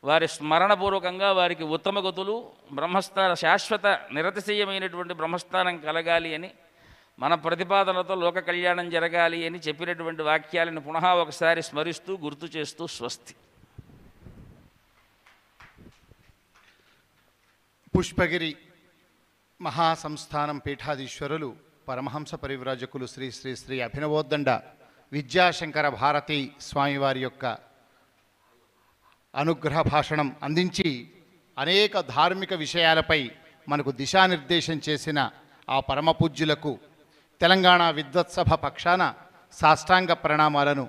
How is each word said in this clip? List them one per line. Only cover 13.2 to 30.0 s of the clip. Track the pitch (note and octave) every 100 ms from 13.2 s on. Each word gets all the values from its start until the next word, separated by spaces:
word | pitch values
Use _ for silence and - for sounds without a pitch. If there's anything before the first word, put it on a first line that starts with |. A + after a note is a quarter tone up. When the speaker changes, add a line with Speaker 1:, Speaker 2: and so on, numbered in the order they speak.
| - - _ _ _ - - - - _ - - - - _ _ _ _ _ _ _ _ _ _ - _ - _ _ _ _ _ _ _ _ _ _ _ _ _ _ _ _ _ _ _ _
Speaker 2:
పుష్పగిరి | F3+ F3+ E3+ F3+ F3 E3 D3 _ _ _ _ _ _ _ _ _ _
మహాసంస్థానం | F3 C3+ E3 E3 D#3 D3+ - D3+ D3 D3 C#3+
పీఠాధీశ్వరులు | C#3 C3+ C#3+ C3 - D3 D#3+ C#3+ A2 _ _ -
పరమహంస | B2+ C3 C#3 D3 D#3+
పరివ్రాజకులు | C#3 C3+ B2+ C3 B2+ C#3 B2
శ్రీ | - C3 A2+
శ్రీ | C3 B2
శ్రీ | - C3 A#2+
అభినవోద్దండ | C3+ D3+ D3+ D3 D3+ C3+ A#2 - - - _ _
విద్యాశంకర | C#3 C3 E3+ F3+ E3+ E3 D3 D3 A2+
భారతి | C3+ D3 C#3+ D3+ C3 - -
స్వామివారి | C#3+ C#3+ C#3 C#3 C3 B2+
యొక్క | - B2+ A2 - _ _ _ _ _ _ _ _ _ _ _ _ _ _ _ _
అనుగ్రహ | C3 D3+ D#3 D#3 D3 C#3+
భాషణం | D3+